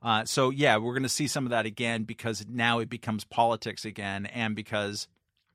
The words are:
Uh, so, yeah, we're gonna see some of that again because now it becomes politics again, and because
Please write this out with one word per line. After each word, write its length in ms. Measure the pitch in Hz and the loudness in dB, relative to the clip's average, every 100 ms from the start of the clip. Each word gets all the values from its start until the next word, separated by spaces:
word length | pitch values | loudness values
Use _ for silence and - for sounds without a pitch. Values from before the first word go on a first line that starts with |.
Uh, 200 | 117 110 110 | 0 0 2
so, 260 | - 131 | 2 2
yeah, 260 | 139 143 107 | 4 4 6
we're 160 | 117 | 4
gonna 160 | 127 131 | -2 0
see 160 | - 147 | 0 0
some 180 | 147 127 | 0 0
of 20 | |
that 160 | 120 110 | 0 -2
again 380 | 104 117 113 | -2 -2 -2
because 420 | 110 113 117 107 104 | -4 -4 -4 -4 -6
now 300 | 120 117 117 | 0 2 2
it 100 | 110 | 0
becomes 360 | 117 - 107 | -6 -4 -4
politics 600 | - - 117 113 117 104 | -4 4 4 4 -4 -8
again, 440 | 110 104 101 98 98 | -10 -8 -6 -4 -6
and 280 | 120 113 107 | -2 -2 -2
because 520 | 107 107 101 101 - _ _ _ _ | -4 -2 -2 -4 -10 _ _ _ _